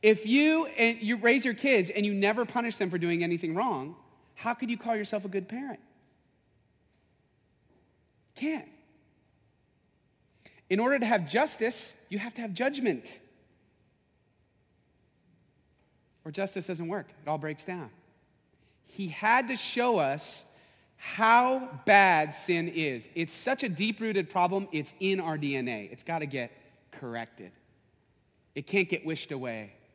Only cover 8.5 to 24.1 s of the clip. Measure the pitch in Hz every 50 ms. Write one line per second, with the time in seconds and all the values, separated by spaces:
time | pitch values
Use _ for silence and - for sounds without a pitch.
8.5 | 320 262 - - - _ _ _ _ _ _ _ _ _ _ _ _ _ _ _
9.5 | _ _ _ _ _ _ _ _ _ _ _ _ _ _ _ _ _ _ _ -
10.5 | _ _ _ _ 185 202 226 254 285 269 240 220 233 208 170 139 180 226 294 302
11.5 | - - 220 233 240 - - - - - - _ 185 208 202 240 226 - 233 220
12.5 | 185 165 247 269 294 277 247 220 160 123 - - - - - _ _ _ _ _
13.5 | _ _ _ _ _ _ _ _ _ _ _ _ _ _ _ _ _ _ _ _
14.5 | _ _ _ _ _ _ _ _ _ _ _ _ _ _ _ _ _ _ _ _
15.5 | _ _ _ _ _ _ _ _ _ _ _ _ _ _ _ 160 147 - 190 190
16.5 | - 190 170 - 185 156 175 165 185 202 - - - - 151 147 156 156 143 156
17.5 | 151 - - - 180 180 147 110 101 _ _ _ _ _ _ _ _ _ _ _
18.5 | _ _ _ _ _ _ _ _ - - 196 170 151 - 202 220 233 254 262 233
19.5 | 262 - - - - 240 240 247 233 185 147 135 139 151 - - - - - -
20.5 | _ - _ _ _ _ _ _ _ _ - - - - 220 220 233 240 247 254
21.5 | 262 262 254 254 - 139 - - 202 202 196 190 175 156 156 156 147 - - -
22.5 | 175 170 165 170 170 165 156 147 131 117 107 - - 165 170 - - - - 247
23.5 | 269 269 277 233 175 147 202 220 208 - 220 220